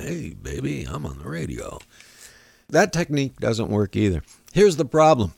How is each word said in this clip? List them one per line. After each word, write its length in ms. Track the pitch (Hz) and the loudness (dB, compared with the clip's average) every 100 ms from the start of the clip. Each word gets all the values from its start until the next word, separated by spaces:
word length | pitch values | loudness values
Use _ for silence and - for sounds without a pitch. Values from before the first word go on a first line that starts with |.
Hey, 340 | - 170 104 | -8 -8 -10
baby, 500 | - - - 139 143 | -12 -12 -8 -6 -6
I'm 220 | - - 147 | -8 -8 -10
on 120 | 135 | -12
the 100 | - | -12
radio. 500 | 165 156 131 - - - _ - _ - _ _ _ _ | -10 -8 -8 -10 -14 -20 _ -20 _ -20 _ _ _ _
That 240 | 151 196 | 2 2
technique 460 | 165 170 147 135 - | 0 -2 -2 -2 -2
doesn't 300 | 113 113 107 | -4 -2 -2
work 280 | 107 101 104 | 0 0 2
either. 260 | 104 82 - _ _ | 0 0 -6 _ _
Here's 240 | - 208 156 | 4 4 4
the 80 | |
problem. 480 | 147 156 156 143 95 | 0 4 6 6 2